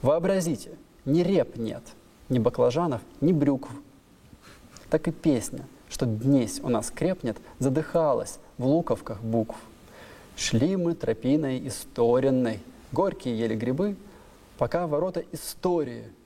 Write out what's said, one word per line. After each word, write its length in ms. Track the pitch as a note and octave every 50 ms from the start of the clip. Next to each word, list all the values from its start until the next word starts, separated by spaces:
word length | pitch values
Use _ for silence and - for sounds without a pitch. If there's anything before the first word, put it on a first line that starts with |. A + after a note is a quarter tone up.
| -
Вообразите, 680 | - D3+ E3+ E3+ F#3+ G3 F#3+ E3+ E3+ D#3 - - - - - - _ _ - -
ни 160 | C3+ C#3+ E3+
реп 360 | F3 E3+ G3 E3+ B2 - -
нет, 280 | - A#2 A2 - - - - - - - - - _ - -
ни 120 | C3 B2
баклажанов, 600 | A2 A#2+ - - B2 A#2+ B2 D#3 F3 E3 C3+ A2 - - - -
ни 120 | - D#3 F#3
брюкв. 380 | D3+ C#3+ C#3+ C#3 C3 - - - - - - - - _ _ - _ _ - - - - - - - - - - - - -
Так 160 | - D#3 -
и 60 | F3 D#3
песня, 520 | - - D#3+ C#3+ A#2+ G#2 - - - - - - - - -
что 160 | - - C3+
днесь 540 | B2 A2 G#2+ A#2 C3+ C#3+ C3+ A#2+ G#2+ - -
у 80 | - B2+
нас 220 | A#2+ A2 - -
крепнет, 480 | - - - E3+ F#3 - - A#2+ G#2+ - - - - -
задыхалась 800 | B2 C#3 C3 D3+ D#3 - - E3+ D#3+ D3+ C3 - - - - - - - - -
в 80 | B2
луковках 560 | C3 D3 E3 E3 - A#2+ - - - A2 F#2+ A2+
букв. 320 | A2+ A2+ A#2 A2 - - - - - - - - - - - - - - - - - -
Шли 380 | - - - - A#2 B2 F3 G3
мы 180 | F#3+ E3+ E3+ E3
тропиной 760 | - - - A2+ - - B2+ C#3 D3+ D3+ C#3 C3 B2+ B2 C#3
исторенной, 920 | - - - - - - A#2 A#2 A#2+ B2+ C3 C3+ C3 B2+ B2+ A#2 A2 G#2 - - - - - -
горькие 480 | - - F#3 G3 - - - B2+ A#2+ A2
ели 160 | A#2 A2+ G#2+
грибы, 420 | G#2+ A#2 B2 C3 D3 F#3+ G#3 G3+ F3+ - - - - - - - - - - - -
пока 300 | C#3+ A#2+ - E3 F3+ E3
ворота 340 | D3 D3 E3+ F#3 F3 F3 - -
истории 760 | - - - - - - - F3+ F3+ E3+ D3 B2 A#2 A2+ A2+ A2+ - _ -